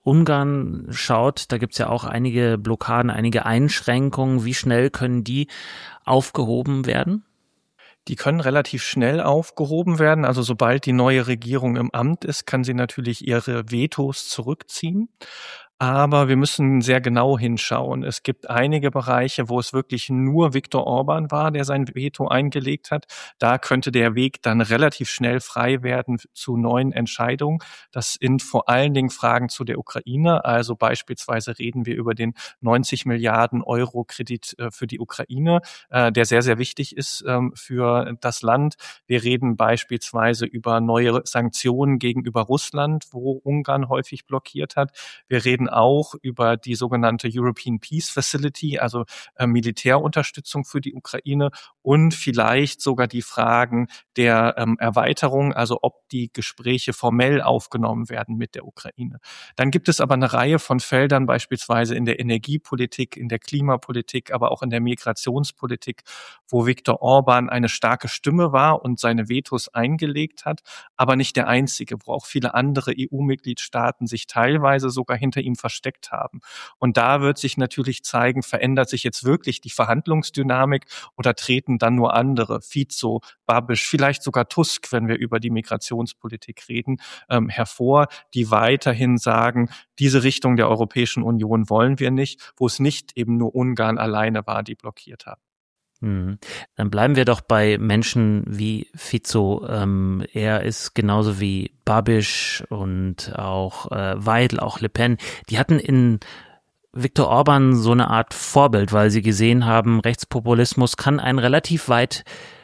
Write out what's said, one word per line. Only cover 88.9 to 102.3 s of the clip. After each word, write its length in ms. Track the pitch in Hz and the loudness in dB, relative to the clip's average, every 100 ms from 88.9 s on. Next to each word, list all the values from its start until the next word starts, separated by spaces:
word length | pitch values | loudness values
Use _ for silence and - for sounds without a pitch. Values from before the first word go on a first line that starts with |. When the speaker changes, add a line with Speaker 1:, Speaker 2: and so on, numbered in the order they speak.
| 113 127 123 | 0 2 2
Speaker 2:
sagen, 540 | - 113 117 120 120 - - - | 2 2 2 2 0 -4 -18 0
diese 240 | 139 131 | 4 4
Richtung 360 | 127 - 135 120 | 4 2 2 4
der 120 | 110 | 4
Europäischen 540 | 113 113 127 120 - | 2 0 0 0 0
Union 480 | 113 117 107 113 104 | 0 0 2 0 2
wollen 280 | 110 123 135 | 4 4 2
wir 120 | 127 | 0
nicht, 420 | 131 139 - - - | 0 -2 -6 -18 -2
wo 120 | 127 | -2
es 120 | - | 2
nicht 380 | 139 147 - - | 0 0 -6 -6
eben 200 | 117 117 | -2 0
nur 180 | 113 127 | 0 0
Ungarn 420 | 127 117 110 113 | 0 0 0 0
alleine 480 | 110 107 110 110 107 | 0 0 0 -2 -4
war, 160 | 110 | -6
die 140 | 107 117 | -6 -12
blockiert 500 | 107 - - 113 - | -14 -16 -18 -20 -20
haben. 160 | - _ _ _ _ _ _ | -20 _ _ _ _ _ _
Speaker 1:
Mhm. 380 | 110 95 92 101 - - - - | -4 -4 -4 -8 -12 -16 -12 -4
Dann 160 | 104 | -2
bleiben 240 | 104 123 135 | 2 4 4
wir 100 | 123 | 4
doch 160 | 117 | 2
bei 380 | - 110 107 104 | 2 4 4 2
Menschen 640 | 107 107 113 123 110 104 - | 2 2 2 2 2 2 -2
wie 460 | 104 104 107 - | -4 -4 -4 -8
Fico. 720 | - - 113 - 113 98 104 - | -14 -6 -4 0 2 2 0 -4
Ähm, 560 | 110 98 98 95 95 - | -2 0 2 0 -2 -4
er 300 | - 107 107 | -2 0 0
ist 320 | - 113 - | -2 -4 -4
genauso 460 | - 104 104 107 95 | 0 2 2 2 0
wie 320 | 101 95 - _ - | -2 -2 -4 _ 0
Babiš 800 | 110 110 113 101 | 2 4 2 2